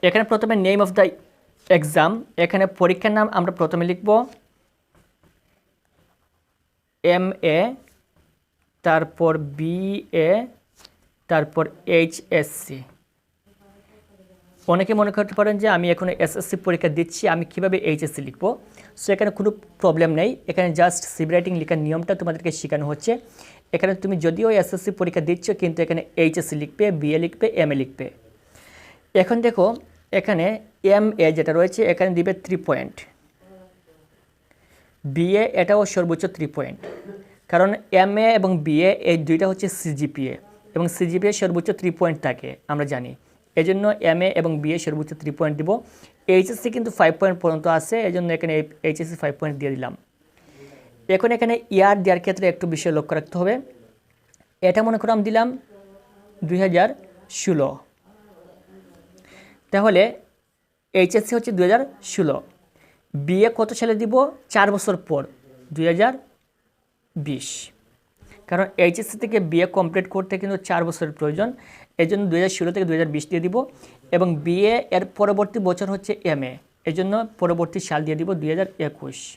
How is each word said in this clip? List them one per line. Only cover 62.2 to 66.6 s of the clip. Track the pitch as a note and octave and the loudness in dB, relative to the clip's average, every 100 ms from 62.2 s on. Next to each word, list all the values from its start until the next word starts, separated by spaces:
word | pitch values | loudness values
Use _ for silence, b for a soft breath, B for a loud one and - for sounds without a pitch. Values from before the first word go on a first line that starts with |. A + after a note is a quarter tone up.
| D#3+ C3+ - _ _ b b b _ D3 C#3+ | 0 -2 -6 _ _ b b b _ -8 -2
বিএ | F#3 A3 A3+ | 2 2 2
কত | G#3+ A#3 | -4 -2
সালে | A3+ G#3+ | -2 0
দিব? | A3+ B3+ C#4+ D4+ _ | 2 2 2 -2 _
চার | A3 G3+ | 2 2
বছর | G3+ - F3 - | 2 -2 -4 -2
পর, | D3 C3+ - _ - - | -4 -4 -16 _ -20 -14
দুই | D3+ D#3+ | -2 0
হাজার | E3+ A3+ C4 _ _ _ _ | 4 2 0 _ _ _ _